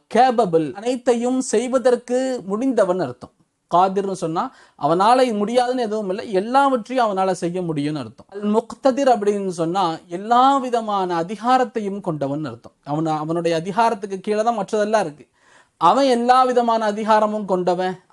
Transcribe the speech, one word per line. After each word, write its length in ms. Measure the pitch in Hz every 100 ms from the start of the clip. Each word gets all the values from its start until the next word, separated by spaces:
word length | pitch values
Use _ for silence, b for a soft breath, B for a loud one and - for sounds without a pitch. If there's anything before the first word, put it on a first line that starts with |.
| _ 214
கேப்பபிள், 580 | 262 240 208 165 151
அனைத்தையும் 680 | 196 233 254 262 240 240 254
செய்வதற்கு 1040 | 254 226 247 262 240 240 240 247 262 247 180
முடிந்தவன் 540 | 208 269 233 190 180
அர்த்தம். 300 | 139 123 - _ _ _ _ 175
காதிர்னு 360 | 190 190 196
சொன்னா 440 | 185 165 165 254 b b -
அவனால 560 | 143 170 208 254 254 208
முடியாதுன்னு 440 | 202 247 247 254
எதுவும் 280 | 226 220 202
இல்லை, 220 | 196 226
எல்லாவற்றையும் 720 | 185 220 262 277 262 202 254 226
அவனால 240 | 190 190
செய்ய 300 | 180 175 180
முடியும்னு 440 | 175 156 147 151 113
அர்த்தம். 200 | - -
அல் 260 | 202 208 214
முக்ததிர் 640 | 226 - 269 247 269 226
அப்படின்னு 300 | 202 202 190
சொன்னா 500 | 175 165 190 175 160 180
எல்லா 500 | 175 208 240 262 277
விதமான 640 | 254 233 214 202 180 170
அதிகாரத்தையும் 800 | 170 214 233 262 254 226 202 202
கொண்டவன் 440 | 185 151 139 147 147
அர்த்தம். 260 | 113 - _ -
அவன-, 320 | 147 160 151
அவனுடைய 400 | 151 170 170 165
அதிகாரத்துக்கு 600 | 175 196 233 220 202 190
கீழே 240 | 208 208
தான் 140 | 220 226
மற்றதெல்லாம் 420 | 190 214 208 214
இருக்கு. 280 | 175 147 - b b b b _
அவன் 280 | 165 226 277
எல்லா 380 | 233 240 254
விதமான 420 | 254 240 233 226 220
அதிகாரமும் 600 | 208 220 214 214 214 196
கொண்டவன். 540 | 185 180 175 185 180 _